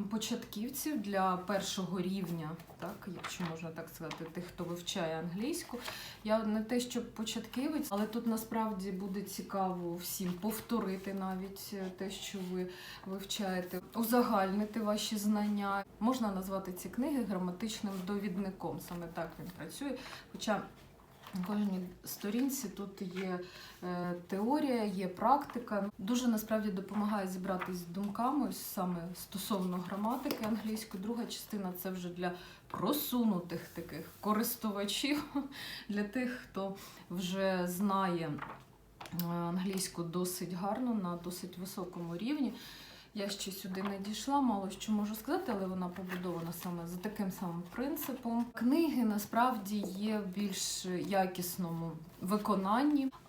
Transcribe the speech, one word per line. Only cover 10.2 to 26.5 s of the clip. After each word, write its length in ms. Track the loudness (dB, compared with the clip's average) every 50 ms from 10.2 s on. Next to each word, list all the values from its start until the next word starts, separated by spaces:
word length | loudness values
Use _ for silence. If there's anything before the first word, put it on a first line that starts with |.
| 0 -2 0
повторити 840 | 0 0 0 0 -2 -2 0 0 2 2 0 -2 -2 -2 -4 -4
навіть, 560 | -2 -2 -2 -2 -2 -4 -6 -8 -10 -10 -8 -6
е, 180 | -4 -4 -4 -4 -4
те, 120 | -6 -4
що 280 | -6 -6 -8 -6 -6 -4 -4 -2 -2
ви 140 | -2 -2 -2 -4 -8 -12 -12 -12 -10 -8
вивчаєте, 760 | -6 -6 -6 -4 -4 -2 -2 0 0 0 0 0 -2 -4 -6 -6 -4 -2
узагальнити 840 | 0 4 6 8 8 8 8 6 6 6 4 4 2 2 2 0 0
ваші 360 | 2 2 2 2 2 0 0
знання. 680 | 2 4 4 4 4 4 2 2 2 2 2 2 0 0 -4 -2 2
Можна 320 | 4 4 4 4 4 2 2
назвати 400 | 0 0 0 -2 -2 -2 -2 -6
ці 160 | -6 -6 -6
книги 360 | -2 0 0 2 2 2 2
граматичним 720 | 2 0 0 0 0 -2 -2 -2 -4 -4 -2 -4 -4 -4 -4 -2
довідником, 760 | -2 -2 0 0 -2 -2 -2 -2 -2 -4 -4 -4 -4 -4 -4 -6 -6
саме 180 | -6 -6 -6 -6 -4
так 160 | -4 -6 -6 -6 -10 -10 -10 -10 -10
працює. 400 | -10 -10 -8 -4 -2 -2 -2 -4 -6 -10 -12 -14 -14 -12 -10
Хоча 300 | -4 0 2 2 2 0 -4 -10 -16 -20 -20 -20 -20 -20 -20 -20 -18 -12 -6 -4
на 100 | -2 0
кожній 360 | 0 2 4 4 4 2 0 -2 -4 -8 -12 -12
сторінці 640 | -10 -8 -6 -2 0 2 2 2 2 2 0 -2 -4
тут 340 | -4 -4 -6 -6 -6 -6 -6
є, 380 | -4 -4 -2 -2 0 -2 -2 -4 -6 -12 -16 -16 -16 -12 -8 -4
е, 320 | -2 -2 0 0 0 -2 -2 -4
теорія, 580 | -2 0 2 4 4 4 4 4 4 4 4 2
є 240 | 2 0 0 -2 -2
практика. 800 | 0 4 6 6 6 6 4 0 -4 -6 -4 -2 0 0 0 -2 -4 -4
Дуже 300 | 0 0 2 4 4 4
насправді 420 | 4 4 4 2